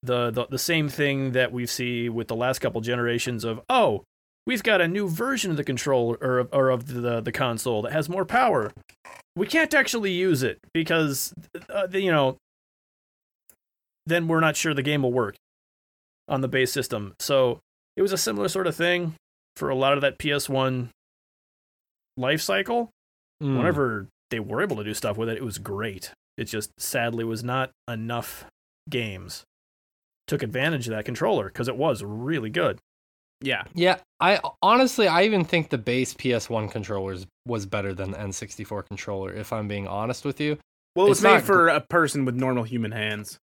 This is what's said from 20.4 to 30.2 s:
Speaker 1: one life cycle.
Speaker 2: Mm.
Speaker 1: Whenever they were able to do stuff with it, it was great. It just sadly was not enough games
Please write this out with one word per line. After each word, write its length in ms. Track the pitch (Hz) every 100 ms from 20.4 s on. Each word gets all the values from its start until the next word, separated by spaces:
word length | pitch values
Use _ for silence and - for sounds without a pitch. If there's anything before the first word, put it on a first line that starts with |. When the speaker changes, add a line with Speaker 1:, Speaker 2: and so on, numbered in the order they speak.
| -
Speaker 1:
one 420 | 135 131 127 123 _ _ _ _ _ _ _ _ _ _ _ _ -
life 240 | 127 156
cycle. 500 | - 196 196 240 233 _ _ _ _ _
Speaker 2:
Mm. 160 | 147 131
Speaker 1:
Whenever 480 | 151 147 131 107 95 _ _
they 100 | 117
were 220 | 104 107
able 140 | 196 113
to 80 |
do 100 | 104
stuff 220 | 104 117 104
with 120 | 113
it, 80 | 113
it 80 |
was 140 | 123 98
great. 540 | 101 101 110 95 - - _ -
It 80 |
just 260 | 117 107 - _
sadly 460 | - 135 117 117
was 180 | 113 113
not 280 | 120 131 131 _ -
enough 560 | 113 113 120 - - - _ _ _ -
games 540 | 131 113 95 87 - - _ _ _ _ _ _ _